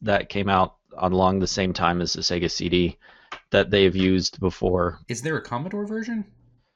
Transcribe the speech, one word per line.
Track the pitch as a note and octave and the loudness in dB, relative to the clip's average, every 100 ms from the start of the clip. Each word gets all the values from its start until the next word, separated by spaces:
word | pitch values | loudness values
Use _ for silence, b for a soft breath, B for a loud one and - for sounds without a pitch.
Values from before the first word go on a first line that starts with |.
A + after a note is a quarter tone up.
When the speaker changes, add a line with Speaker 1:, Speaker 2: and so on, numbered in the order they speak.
Speaker 1:
that | G#2+ G2+ - | 0 0 0
came | G2+ G2 | -4 2
out | F#2+ F#2 _ _ - | 2 2 _ _ -4
along | F2+ F#2 F#2 F#2+ | 0 4 2 2
the | F2+ | -2
same | - F#2 | 0 -2
time | F2 E2+ F2 | 0 0 0
as | E2+ | -2
the | E2 | -4
Sega | - F2+ E2+ | -4 -2 -2
C | - F#2 | -4 0
D | F2+ F2 - B B B B - | 2 0 -2 B B B B 0
that | G2 F#2+ | 2 4
they've | G2+ F#2+ | 4 4
used | F#2+ F#2 F#2+ F2+ - | 4 2 2 0 -2
before. | F#2 - G2+ F2+ F2 E2+ - | -4 -2 -2 0 -2 -4 -10
Speaker 2:
Is | A2+ | -8
there | C#3+ D3+ | -6 -6
a | |
Commodore | - A#2+ E3+ G#3 G#3 | -6 -8 -8 -8 -8
version? | A3 A3 A3+ G3 _ _ _ _ | -8 -6 -8 -8 _ _ _ _